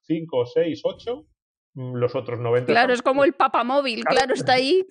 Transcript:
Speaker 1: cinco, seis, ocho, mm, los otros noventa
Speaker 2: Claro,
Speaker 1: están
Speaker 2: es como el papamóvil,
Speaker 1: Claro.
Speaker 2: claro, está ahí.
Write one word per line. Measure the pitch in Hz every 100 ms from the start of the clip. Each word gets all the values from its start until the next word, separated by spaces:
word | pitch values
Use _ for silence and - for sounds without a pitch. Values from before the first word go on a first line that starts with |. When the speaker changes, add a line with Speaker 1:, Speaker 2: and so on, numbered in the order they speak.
| -
Speaker 1:
cinco, | 165 165 131 120
seis, | 160 170 139 175
ocho, | 196 - 269 - _ _ _ _
mm, | 135 127 123
los | 123 135
otros | 123 120
noventa | 120 123 127
Speaker 2:
Claro, | 226 247
Speaker 1:
están |
Speaker 2:
es | 247
como | 277 269 277
el |
papamóvil, | - 277 311 240 285 269 226 226
Speaker 1:
Claro. | -
Speaker 2:
claro, | 269
está | - 262
ahí. | 254 262 370 381